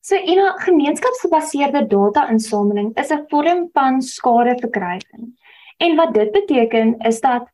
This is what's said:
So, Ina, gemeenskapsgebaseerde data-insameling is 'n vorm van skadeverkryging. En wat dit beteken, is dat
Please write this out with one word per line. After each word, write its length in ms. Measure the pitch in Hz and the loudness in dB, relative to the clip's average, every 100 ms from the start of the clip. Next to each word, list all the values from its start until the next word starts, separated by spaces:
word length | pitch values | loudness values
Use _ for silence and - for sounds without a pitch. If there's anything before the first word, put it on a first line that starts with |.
| - | -2
So, 100 | 392 | -2
Ina, 360 | 339 370 392 370 | 2 2 2 0
gemeenskapsgebaseerde 1300 | - 330 285 - 494 508 359 320 311 285 277 285 220 | 0 2 2 -2 -2 -2 0 0 0 -2 -2 0 0
data-insameling 1040 | 202 202 294 247 220 - 208 202 208 208 226 | 2 2 2 0 -2 -2 -2 0 -2 -4 -6
is 100 | - | -4
'n 140 | 302 294 | -4 -2
vorm 400 | 294 311 359 339 | -2 0 -2 -2
van 300 | - 262 262 | 0 0 0
skadeverkryging. 1300 | 254 - 247 233 240 247 233 202 180 185 - - 233 - _ - - _ | -4 -4 0 2 2 0 -4 -6 -6 -8 -12 -20 -20 -20 _ -20 -20 _
En 180 | 339 320 | 0 2
wat 180 | 330 | 2
dit 180 | 214 214 | 2 2
beteken, 680 | 208 - 262 226 233 226 233 | 0 2 2 2 2 2 2
is 240 | 226 226 | -2 0
dat 260 | 262 240 247 | 0 0 -4